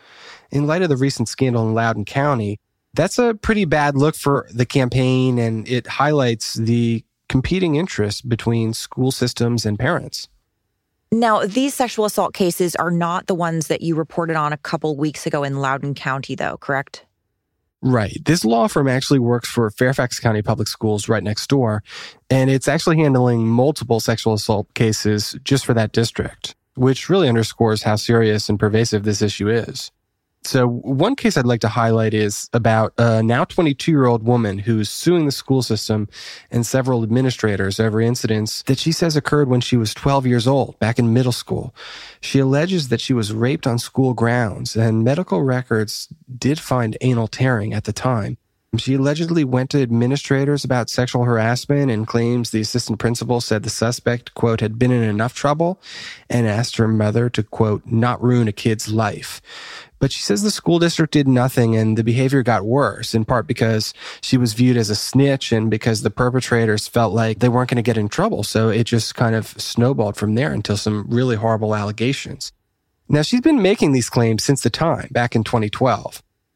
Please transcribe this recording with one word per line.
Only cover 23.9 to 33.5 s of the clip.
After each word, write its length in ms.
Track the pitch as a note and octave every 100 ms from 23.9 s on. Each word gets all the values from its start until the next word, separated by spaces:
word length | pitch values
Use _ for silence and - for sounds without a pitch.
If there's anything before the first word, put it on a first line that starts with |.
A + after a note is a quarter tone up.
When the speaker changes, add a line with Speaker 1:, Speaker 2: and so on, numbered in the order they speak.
| A2+
Speaker 1:
sexual 340 | - A2+ A2+
assault 400 | G#2+ - G#2 -
cases 640 | - A2+ G#2+ G#2+ G#2+ - -
just 240 | - C3+ -
for 80 | A#2
that 160 | G#2+
district, 640 | - A2+ - A2+ - - - _
which 360 | - B2+ C3 -
really 180 | F#3+ D3
underscores 540 | A#2 A2 - A2+ G#2+
how 120 | A2+ G#2+
serious 540 | - A#2 A2 G#2+ -
and 80 | G#2
pervasive 460 | G#2+ A2 A#2 G#2+
this 180 | G#2+ G2+
issue 280 | G#2 - G2+
is. 420 | A#2 - C3 - _ _ _ _ _ -
So 220 | C3 B2
one 480 | A#2+ - C3+ G3 C#4
case 220 | A3+ D#3
I'd 80 | B2
like 160 | A#2
to 80 | A2
highlight 440 | A2+ A2+ A2+ A2
is 360 | A2 G#2 - -
about 420 | B2 A2+ A2 A2 -
a 260 | A#2 A2
now 220 | A2+ A#2+
twenty-two-year-old 800 | F#3